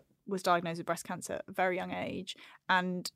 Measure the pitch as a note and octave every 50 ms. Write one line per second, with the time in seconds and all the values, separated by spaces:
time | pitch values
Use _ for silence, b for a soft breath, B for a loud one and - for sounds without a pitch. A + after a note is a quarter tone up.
0 | - _ _ _ _ G#3+ G3+ F#3 - F#3+ F3 E3+ F3 E3 E3 E3+ D#3 - E3+ -
1 | - - F3+ E3 - - - - - - G3 - F#3 F#3 F3+ F#3 F#3 F3+ F3+ F3+
2 | F3+ - - - F#3+ - - B B B B B _ - F#3+ F3+ F3+ F#3 F3+ F3+
3 | - - -